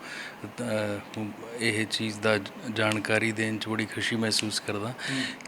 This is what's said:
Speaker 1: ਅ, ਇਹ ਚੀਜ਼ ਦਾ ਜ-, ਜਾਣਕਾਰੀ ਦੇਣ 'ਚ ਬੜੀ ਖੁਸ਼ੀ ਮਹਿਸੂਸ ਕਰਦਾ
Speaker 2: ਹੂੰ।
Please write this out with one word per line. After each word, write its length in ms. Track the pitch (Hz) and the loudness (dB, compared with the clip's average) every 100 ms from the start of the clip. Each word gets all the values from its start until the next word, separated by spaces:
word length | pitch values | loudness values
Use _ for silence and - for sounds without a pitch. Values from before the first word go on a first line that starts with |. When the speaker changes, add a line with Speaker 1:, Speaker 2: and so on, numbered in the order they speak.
| - - - - 110 | -8 -8 -10 -10 -10
Speaker 1:
ਅ, 800 | - 120 107 104 101 - 113 107 - - - | -4 0 0 0 -2 -6 -6 -6 -6 -10 0
ਇਹ 260 | 113 107 107 | 2 2 2
ਚੀਜ਼ 340 | - 110 104 | 0 -2 2
ਦਾ 180 | 110 107 | 4 4
ਜ-, 120 | 101 - - | 2 -8 -4
ਜਾਣਕਾਰੀ 580 | 110 107 107 101 107 113 | 2 4 4 4 4 4
ਦੇਣ 260 | 107 110 107 | 2 0 0
'ਚ 100 | 107 | 0
ਬੜੀ 180 | 110 110 | 0 0
ਖੁਸ਼ੀ 300 | - 104 117 | -2 0 2
ਮਹਿਸੂਸ 440 | 110 104 110 - | 4 2 2 0
ਕਰਦਾ 280 | - 104 110 | -2 -2 -4
Speaker 2:
ਹੂੰ। 340 | 127 - 135 123 - | -4 -2 -2 -2 -4